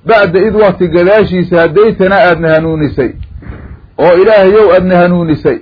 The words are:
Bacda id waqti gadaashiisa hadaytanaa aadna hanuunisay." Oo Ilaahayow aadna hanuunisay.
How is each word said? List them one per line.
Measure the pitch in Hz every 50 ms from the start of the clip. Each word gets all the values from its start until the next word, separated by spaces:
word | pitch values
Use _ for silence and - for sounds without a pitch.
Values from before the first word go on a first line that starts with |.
| _
Bacda | 165 226 214 202 180 160 190
id | 190 226 208
waqti | 214 214 196 180 - 185 170
gadaashiisa | 151 175 175 180 208 220 202 - 180 185 175 175 180 170
hadaytanaa | 165 170 151 196 214 226 185 - 190 190 196 196 170 180
aadna | 170 160 165 160 160
hanuunisay." | 160 160 165 160 156 151 135 - - 127 113 - - - - - - - - - - - - - - - - _ -
Oo | 135 165 180 175 190
Ilaahayow | 214 220 208 190 190 202 220 214 196 -
aadna | 185 180 185 185
hanuunisay. | 175 175 180 180 175 170 160 151 135 - 151 127 117